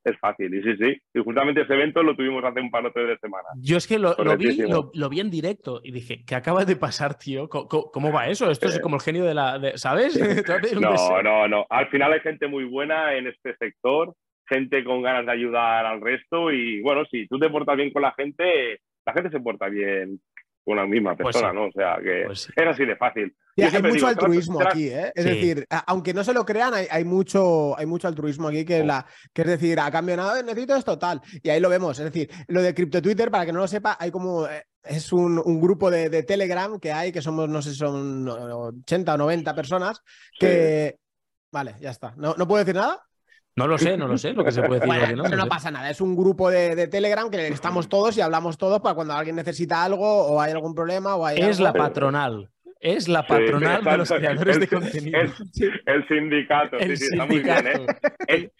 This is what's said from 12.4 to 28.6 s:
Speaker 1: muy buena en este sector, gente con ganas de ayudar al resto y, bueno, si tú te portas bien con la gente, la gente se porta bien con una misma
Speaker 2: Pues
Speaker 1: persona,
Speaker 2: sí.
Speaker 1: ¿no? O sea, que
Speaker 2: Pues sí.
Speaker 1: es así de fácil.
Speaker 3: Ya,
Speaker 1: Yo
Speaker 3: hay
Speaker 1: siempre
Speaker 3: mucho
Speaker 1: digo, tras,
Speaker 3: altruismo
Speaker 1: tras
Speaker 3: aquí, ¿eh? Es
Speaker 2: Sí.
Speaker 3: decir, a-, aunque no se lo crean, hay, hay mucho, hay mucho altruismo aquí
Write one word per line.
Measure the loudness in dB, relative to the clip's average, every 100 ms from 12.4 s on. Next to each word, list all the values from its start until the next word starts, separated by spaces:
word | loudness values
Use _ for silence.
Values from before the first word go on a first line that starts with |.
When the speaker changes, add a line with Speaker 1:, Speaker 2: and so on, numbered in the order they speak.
| -6
Speaker 1:
muy | -4
buena | -6 -6 -2 -2 0
en | -2 -4
este | -10 -12 -8
sector, | -10 -4 0 2 0 -6 _ _ -4
gente | -2 0 -2
con | 0 -2
ganas | 0 0 0
de |
ayudar | -2 0 0 2 2 0
al | -2
resto | -2 -4 -4 -2 0
y, | -2 -2 -2
bueno, | 0 0 -2
si | -6 -6
tú | 0
te | 0
portas | 0 0 0
bien | 0
con | 0
la | 0
gente, | -2 -6 -2 0 2 0 -6 _ _ -4
la |
gente | -4 -4
se | -4
porta | -6 -6 -4
bien | -2 -2 -2 -4 -10 _ -20 _ _ -2
con | 0
una | 2
misma | 2 2 0
Speaker 2:
Pues | 0
Speaker 1:
persona, | 2 0
Speaker 2:
sí. | 0
Speaker 1:
¿no? | -4
O |
sea, | 0 0 0
que | -2 -2 -2
Speaker 2:
Pues | -6
sí. | -6
Speaker 1:
es | 0 0
así | 0
de | -2 0
fácil. | -2 -2 -6 -8 _ 2
Speaker 3:
Ya, |
Speaker 1:
Yo |
Speaker 3:
hay | 4
Speaker 1:
siempre | 4 4
Speaker 3:
mucho | 4 2
Speaker 1:
digo, | 4
tras, | 4
Speaker 3:
altruismo | 2 0 0
Speaker 1:
tras | 2
Speaker 3:
aquí, | 2 -2
¿eh? | -2 -4 -2
Es |
Speaker 2:
Sí. | 0
Speaker 3:
decir, | 2 2 0 -2
a-, | -4 -2
aunque | -2 -2
no | -2 0
se |
lo | 0 0
crean, | 0 0
hay, | 0 -2
hay | -2 0
mucho, | 0 2 2 4 4 2 -2
hay | -4
mucho | -4 -4
altruismo | -4 -4 -4 -4
aquí | -4